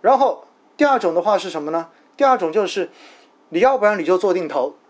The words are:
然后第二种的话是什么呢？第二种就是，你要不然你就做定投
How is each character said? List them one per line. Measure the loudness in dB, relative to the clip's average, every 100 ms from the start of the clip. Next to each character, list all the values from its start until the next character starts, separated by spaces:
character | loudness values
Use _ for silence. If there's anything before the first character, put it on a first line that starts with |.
然 | 2 2
后 | 2 -2 -12 _ _ -2
第 | 0
二 | 2
种 | 0 -2
的 |
话 | 0 -2
是 | -2
什 | -8
么 | -6
呢？ | -6 -8 _ _ -2
第 |
二 | 0 2
种 | 0
就 | -2 -2
是， | -4 -8 -10 -20 -20 _ _ _
你 | 0
要 | 2 4
不 | 0
然 | 0
你 | 0
就 | 0
做 | 2
定 | -2 -2
投 | -4 -4 -6